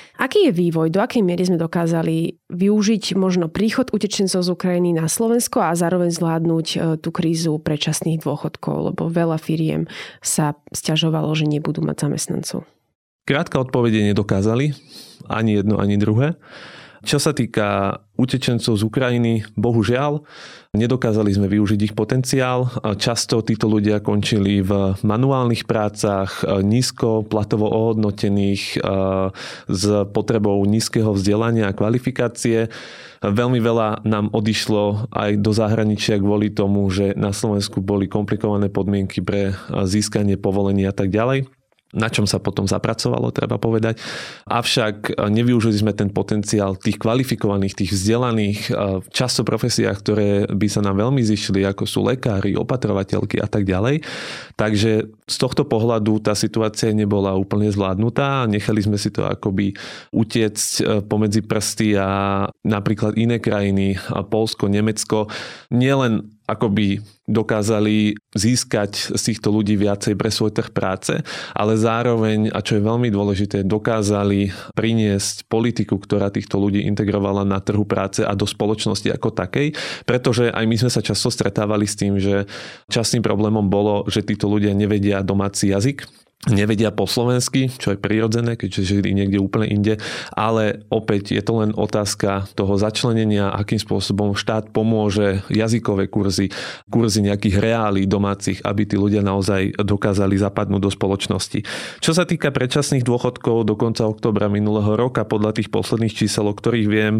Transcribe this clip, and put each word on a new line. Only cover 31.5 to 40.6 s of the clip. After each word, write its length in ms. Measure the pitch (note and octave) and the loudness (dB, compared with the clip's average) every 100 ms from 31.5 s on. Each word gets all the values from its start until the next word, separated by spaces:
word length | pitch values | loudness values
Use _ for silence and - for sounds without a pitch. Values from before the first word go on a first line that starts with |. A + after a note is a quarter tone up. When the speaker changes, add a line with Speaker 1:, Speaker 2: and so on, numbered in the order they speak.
| A#2 G2+ | 2 0
Speaker 2:
a 60 | G2+ | 0
kvalifikácie. 1000 | G#2 B2 C3 B2+ A#2+ - A#2+ A2+ A2+ - - - - - | 0 0 -2 -2 -4 -2 0 0 0 -6 -16 -18 -20 -6
Veľmi 400 | G#2+ G2+ B2 B2+ | -2 0 2 2
veľa 400 | A2+ A2+ G#2+ G#2+ | 2 2 0 -2
nám 320 | G#2+ G#2+ G#2+ | -2 0 0
odišlo 720 | A2 G#2+ G#2+ - G#2+ G#2 G#2 A2+ | 0 0 -2 0 0 2 0 -4
aj 240 | - G#2+ G#2 | -2 0 2
do 160 | G#2 | 2
zahraničia 640 | G#2 G#2+ A2+ G#2+ G#2 - G#2 | 2 2 2 2 0 2 2
kvôli 320 | G2+ G#2 G#2+ | 2 2 0
tomu, 400 | G#2 G2 G2+ G2 | 0 0 2 0
že 240 | F#2 G2 | 0 0
na 160 | G2+ G#2 | 0 -2
Slovensku 480 | F#2+ A2+ G2+ G2+ - F#2+ | -2 0 0 -2 -4 -2
boli 240 | G2+ G2 | 0 0
komplikované 560 | G#2 G2+ G#2 G#2+ G2+ G2+ | -4 -4 -2 0 0 0
podmienky 560 | G2+ G2 G2+ F#2+ - | 0 0 -2 -2 -4
pre, 320 | F2+ G2+ G2 | -2 -2 -2
e, 320 | G2 - - F#2+ | -4 -6 -2 0
získanie 480 | G#2 G#2 A2 G2+ | 0 0 0 0
povolení 480 | G2 G2+ G2 | 0 0 0